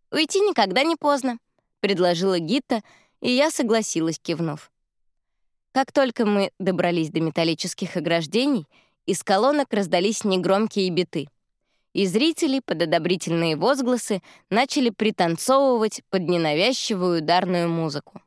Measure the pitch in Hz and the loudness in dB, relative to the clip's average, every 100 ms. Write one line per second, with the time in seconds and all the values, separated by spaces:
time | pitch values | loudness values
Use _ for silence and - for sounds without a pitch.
0 | _ 294 311 392 415 339 202 247 302 330 | _ -2 0 0 0 2 0 2 0 0
1 | 294 285 254 233 _ _ _ _ 160 190 | 0 0 -2 -6 _ _ _ _ -2 2
2 | 180 170 190 180 160 262 - 226 - _ | 2 2 0 0 0 -2 -2 -6 -6 _
3 | _ _ - 247 302 - 247 226 214 165 | _ _ -2 2 2 0 0 0 0 -2
4 | 160 160 - 160 165 151 - _ _ _ | -2 -4 -6 -4 -4 -6 -12 _ _ _
5 | _ _ _ _ _ _ _ - 269 - | _ _ _ _ _ _ _ -2 0 2
6 | 269 - 214 202 196 - 190 180 175 175 | 2 2 2 2 0 -2 -2 0 0 0
7 | 156 160 160 156 165 165 - - 190 180 | -2 -2 -2 0 0 -2 -6 -8 -6 -4
8 | 160 170 151 220 277 254 151 _ _ _ | 0 0 0 0 0 0 -4 _ _ _
9 | - 190 - 196 240 294 269 208 190 175 | -4 -4 0 2 4 2 0 -2 0 2
10 | 196 214 214 190 180 196 220 - 185 175 | 2 0 -2 0 2 2 0 -2 -2 0
11 | 180 165 143 _ _ _ _ _ _ - | -2 -4 -10 _ _ _ _ _ _ -2
12 | 196 185 311 320 311 269 - 170 170 170 | 0 2 0 0 -2 -2 -2 -4 0 0
13 | 160 180 - 165 165 156 214 269 247 247 | 0 -2 -2 -2 0 0 0 0 0 -2
14 | - 196 - - - 202 277 - 247 202 | -2 -6 -8 -20 -4 0 0 0 0 0
15 | 214 - 170 165 - 269 277 240 220 - | -2 0 0 0 2 2 4 2 0 -4
16 | - 190 170 175 160 151 208 262 - 202 | -4 -2 0 0 0 2 0 0 -4 -2
17 | 180 170 156 175 180 175 170 165 160 143 | 0 0 2 2 2 0 0 -2 -4 -6
18 | - - | -12 -20